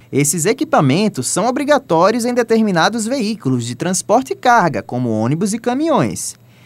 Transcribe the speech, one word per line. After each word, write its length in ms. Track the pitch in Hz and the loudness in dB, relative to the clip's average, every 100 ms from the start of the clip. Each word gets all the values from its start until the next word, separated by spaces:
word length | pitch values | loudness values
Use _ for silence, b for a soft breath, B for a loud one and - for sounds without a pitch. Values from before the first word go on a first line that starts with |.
| b | b
Esses 340 | 127 147 180 143 | -2 0 0 -2
equipamentos 800 | - - 254 139 156 214 - - | -2 0 2 4 2 0 -2 -4
são 220 | 175 226 | -2 -2
obrigatórios 760 | 262 285 285 - 165 190 240 | -2 0 0 2 2 2 2
em 120 | 233 247 | -2 -2
determinados 720 | 226 226 214 170 185 233 214 | 0 2 2 2 0 0 -4
veículos 580 | 277 208 220 135 127 117 | -2 -4 -4 -2 -2 -4
de 80 | |
transporte 600 | 120 170 185 - 220 262 | -6 -4 -4 0 0 0
e 20 | 381 | -2
carga, 480 | 254 233 170 117 | 2 4 2 -2
como 260 | - 123 123 | -6 -4 -2
ônibus 460 | 110 117 160 202 240 | 0 0 0 -2 -2
e 20 | |
caminhões. 800 | 247 254 320 247 113 - - - b b | -4 -2 0 0 0 -4 -10 -12 b b